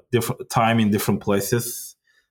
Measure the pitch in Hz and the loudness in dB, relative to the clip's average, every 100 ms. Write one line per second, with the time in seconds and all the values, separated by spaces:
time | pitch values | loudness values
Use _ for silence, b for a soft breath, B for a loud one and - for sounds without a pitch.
0 | - 120 - - - - 113 117 107 104 | -2 -2 -2 -6 -4 0 2 4 2 2
1 | - 101 - 101 98 120 117 - - - | 0 -2 0 0 0 -2 -4 -10 -14 -20
2 | _ _ _ | _ _ _